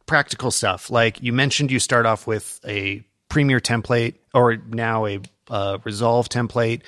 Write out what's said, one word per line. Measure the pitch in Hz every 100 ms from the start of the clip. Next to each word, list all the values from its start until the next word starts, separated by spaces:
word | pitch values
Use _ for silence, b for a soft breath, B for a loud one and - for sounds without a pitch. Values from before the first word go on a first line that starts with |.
practical | - 151 143 - 127
stuff, | - 104 90 -
like | 120 113 -
you | 123
mentioned, | 123 135 - 143
you | 131
start | - 123 113
off | 110 -
with | 107 - - -
a | 101 98 101 - _ -
Premiere | 151 143 123
template | - 117 - 120 117 - _
or | 127 127 120
now | 113 113 113 113 107
a, | 101 101 _ -
uh, | 107 98 98
Resolve | 110 101 117 120 117
template. | 123 117 123 117 113